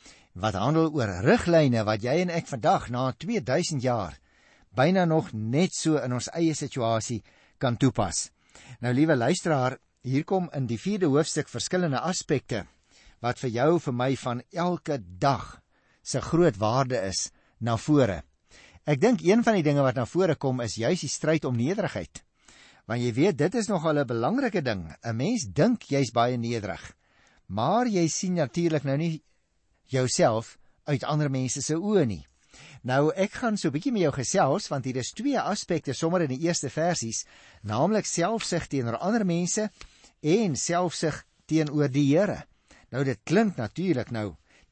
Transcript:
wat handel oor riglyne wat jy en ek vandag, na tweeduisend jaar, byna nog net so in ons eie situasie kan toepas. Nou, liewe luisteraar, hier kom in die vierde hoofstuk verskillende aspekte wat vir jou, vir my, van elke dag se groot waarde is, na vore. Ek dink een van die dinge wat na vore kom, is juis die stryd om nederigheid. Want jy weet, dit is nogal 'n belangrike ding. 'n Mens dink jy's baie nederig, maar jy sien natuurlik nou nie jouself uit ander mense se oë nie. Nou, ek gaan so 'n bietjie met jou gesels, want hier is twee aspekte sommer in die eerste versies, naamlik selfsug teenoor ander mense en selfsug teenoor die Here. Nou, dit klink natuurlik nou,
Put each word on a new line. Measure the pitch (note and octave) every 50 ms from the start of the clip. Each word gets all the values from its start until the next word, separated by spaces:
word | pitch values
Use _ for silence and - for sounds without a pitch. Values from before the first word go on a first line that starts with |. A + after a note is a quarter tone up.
| _ - - - _ _ -
wat | F2+ F2+ A2 G2+
handel | F#2 G2+ C3 D#3 D#3+ D#3+ D#3+ D3+
oor | D3+ A#2 G#2 F#2 F2
riglyne | G2 C#3+ G#3+ A#3+ - E3+ E3+ E3 D3+ C3+ A#2+ A2+ G#2+
wat | G2+ G#2+ A2 G#2
jy | B2 C#3+ E3
en | F#3 F3+
ek | E3+ E3+ -
vandag, | - - A#2 G2+ D#3 G3 D3+ - -
na | B2 B2 C3 C3 -
tweeduisend | - - F3+ A#3+ G#3 C3 G#2 B2+ E3 F3 - D#3+ C3+ A#2
jaar, | B2+ A#2+ A2+ G2 D#2+ - - _ _ _ _ _ _ _ _ _ _ -
byna | G2+ C3 E3 F#3 F#3+ F3+
nog | E3+ D#3+ D#3+ - - -
net | A2 G#2+ A2 A#2+ D3 F#3 - -
so | - - D#3+ D#3 C#3+ A#2
in | B2+ B2
ons | B2 - - -
eie | E3+ E3+ D#3+ D3+
situasie | - D3 A#2 - C#3 A#2 A2+ A2+ A2 G#2+ - A#2+ G#2+ - _ _ _ _ _ _ - -
kan | B2+ A#2+ -
toepas. | - C3 - - G#2 F2+ - - - - _ _ _ _ - - - - B2 - A#2
Nou, | A#2+ B2
liewe | C3 D3+ D#3+ D#3
luisteraar, | B2+ A#2 B2+ F3+ F3+ - F3+ D#3 C3+ B2+ B2+ C3 - _ _ _ _ -
hier | A#2+ C3 C#3 D#3+ -
kom | F#3+ F#3+ F3+ D#3+ -
in | C#3+ C3 A2
die | A#2 A2
vierde | - F#3 G#3 G#3 F3+ D3+ C3
hoofstuk | C#3+ D#3 - - D#3 C#3+ -
verskillende | - A#2+ - - - F3+ F3 D#3+ C3+ A#2+ A#2+
aspekte | E3 F#3 - - - D#3 C3 - - B2 G#2 E2+ - _ _ _ _ _ - - - _ - -
wat | A#2+ B2 -
vir | - C3 G#2+
jou, | A#2 C3 D#3 F3 E3
vir | - D3+ B2
my, | A#2+ B2 C3+ C3+ -
van | - B2+ A#2+ B2 B2 _ -
elke | E3+ E3+ F3+ F3+ D#3+ - - D3 B2+
dag | G2 F2 F2+ F2+ - C#3 C3+ G2+ - - - - _ _ _ _ _ _ _ _ -
se | - - C3
groot | A2 - - D#3+ F3 E3 A2 G2
waarde | G#2+ G#2+ A#2 C3 C#3 B2+ B2+ A2+ F#2+ G2
is, | F#2 - - - _ _ _ _ _ - A2+
na | A#2+ A#2 A2+
vore. | - - D3+ C#3+ C3 G#2 F#2 D#2+ - _ _ _ _ _ - - - - _ - -
Ek | - D3 C3
dink | D#3+ A#3+ B3+ F3 D#3+
een | E3+ G3+ A#3+ A#3
van | A#3+ A3
die | G3 D#3
dinge | D3+ C#3+ C#3+ C#3
wat | C3 A#2
na | C3 A#2+
vore | - - E3 F#3+ F3 D3
kom, | - - C3+ B2+ B2+
is | A#2+ A2 -
juis | A2 A2+ B2+ F3+ F3 -
die | C#3
stryd | - - - D3+ D#3+ D#3 - C#3+
om | B2
nederigheid. | A#2 A#2 C#3+ F#3+ A#3 F#3 D3 - G#2 E2+ - - - _ _ _ _ _ _ - - - - - _ _
Want | - A2 B2
jy | A#2+ A#2+ G#2+
weet, | A#2+ D3+ G#3 F3 A#2
dit | D3 F3 G3
is | A#3+ G#3+ F#3
nogal | G#3 E3+ D3 E3 D3+ D3 C#3+
'n |
belangrike | A#2 B2 A2+ A#2 C#3 G#3 C4+ C#4 A#3 G3 F#3+
ding. | D3 B2+ G#2+ F#2+ E2+ D#2+ D2 -
'n | - A#2 A2+
Mens | A2+ C3 F#3 B3+ A3+ D3
dink | G2+ F2 C3 D#3+ A3+ B3+ - - -
jy's | C#3+ C#3 C#3 A2+ -
baie | A#2+ A#2 B2 B2+
nederig, | B2 A#2 A#2 A#2+ A#2 G2+ F#2+ E2+ - - - - _ _ _ _ _ _ _ _ _ _ -
maar | F#2 G#2 A#2 C#3+ F#3+ A#3 B3
jy | B3+ G#3 F3+ E3+ D#3
sien | - - - F#3 F3+
natuurlik | F3 D3+ B2+ - E3+ E3+ E3+ D#3+ D3 B2
nou | C#3 C3+
nie | C#3+ E3 E3+ D#3+ D3+ _ _ _ _ _ _ _ _ _ _ _ _ _
jouself | - C3 C3 B2+ B2 - - F3 C3 A2 A2+ A#2 - - _ - _ _ _ -
uit | - D3 A#2+ -
ander | - D3+ D3+ D3+ C#3+
mense | C3+ C3 B2+ B2+ - C#3+ B2+
se | - D3+
oë | E3 F#3+ G3+ G#3+ G3 D3+
nie. | A#2 G2 D#2 C#2 _ _ _ _ _ _ - - - - C3 -
Nou, | A#2+ B2+ C#3 D3 D#3 -
ek | F#3+ F#3+ G#3 - -
gaan | - A3+ G#3+
so | G3 - E3
'n | B2+
bietjie | D3+ - C#4+ B3
met | G#3 F3
jou | D3 -
gesels, | C#3 B2 - - F#3+ F3 C3+ C#3+ G3 - -
want | D3+ C#3 -
hier | C3 A#2+
is | C3 A#2 - -
twee | - A3 C#4+ C#4 G#3
aspekte | A#2+ D3+ G3 - - - F3 D#3 - - B2
sommer | - - E3 F3 F#3
in | E3+ C#3
die | B2+ C3 E3
eerste | E3+ E3+ - - C3+
versies, | - D#3 D#3 F3 F3 F3+ - A2+ A2+ - - _ - - - - - - -
naamlik | G#2 G#2+ A#2 C#3+ F#3 A3 G#3 -
selfsug | - - - E3 F#3 A3+ A3 - - F#3 E3 -
teenoor | - - C#3 B2 A#2 A2+ -
ander | - - A3+ A#3+ G#3
mense | F3+ E3+ E3+ F3+ F3 - G#3+ G#3+ G#3 _ - - - _ _ _ - _ _
en | - D3+ E3 A3+ A3+ F#3 C#3
selfsug | A2+ - - E3+ F3 F3+ E3+ - - - D#3 C#3 - - _ _ _ _
teenoor | - D#3 D#3+ D#3 D3 C#3 D3+ D3 C#3
die | B2+ C#3+ D3 C3+ C#3
Here. | E3 G#3 G3 B2+ - - _ _ _ _ _ - - _ -
Nou, | - B2+ C#3+
dit | C3+ B2 - -
klink | - D#3 G3+ A#3 G#3 E3+
natuurlik | - A#2 G#2 - - F3 F#3+ D#3 B2+ G#2+ -
nou, | A#2 A2+ G#2+ G2+ D#2+ - _ _ _ _ _ _